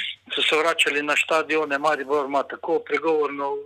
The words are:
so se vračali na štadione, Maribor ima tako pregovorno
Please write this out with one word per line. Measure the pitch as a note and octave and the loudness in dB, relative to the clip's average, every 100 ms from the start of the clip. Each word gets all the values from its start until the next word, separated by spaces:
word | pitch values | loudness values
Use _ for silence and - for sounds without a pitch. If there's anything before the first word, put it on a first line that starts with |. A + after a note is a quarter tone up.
| - - - | -4 -10 -8
so | C#3+ | -4
se | - D#3 | 2 2
vračali | E3 D#3+ - D3 | 2 2 2 0
na | D3 C#3 | 0 0
štadione, | - D#3+ D3 D#3 D3+ C#3 | 2 0 2 0 0 0
Maribor | D#3 C#3 C3+ D3 C3+ | 2 0 0 0 0
ima | C#3 | -2
tako | C3 - F3 D#3 | -2 -6 -2 -2
pregovorno | - D3 D#3+ D#3 C#3+ C#3+ C#3 C#3+ | 0 -2 2 2 0 -2 -4 -6